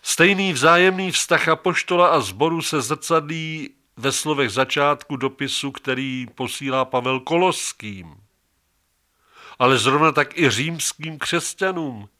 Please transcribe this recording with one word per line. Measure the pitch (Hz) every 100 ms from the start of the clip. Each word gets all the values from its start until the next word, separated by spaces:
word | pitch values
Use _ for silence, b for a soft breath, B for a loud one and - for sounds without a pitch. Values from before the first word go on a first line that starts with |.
Stejný | - - 175 196 196
vzájemný | 139 151 170 185 185 185
vztah | - - 165 -
apoštola | 160 180 175 - 175 175
a | 156
sboru | 101 95 156 165
se | - 156
zrcadlí | 113 151 - 165 147 160 160 160 143 _ _ -
ve | 135
slovech | 135 151 143 127
začátku | 104 131 151 143 143 - 135
dopisu, | 135 - 135 - 143
který | - - 127 135 127 123 -
posílá | 127 - 139 131 131
Pavel | 127 123 131
Koloským, | 131 170 185 - - - 107 98 82 73 _ _ _ _ _ _ _ _ _ B B B B B
ale | 127 131
zrovna | 113 143 160
tak | 147 143 -
i | 151
římským | 104 156 165 - - 160 151
křesťanům. | - 170 - - 190 175 151 113 104 _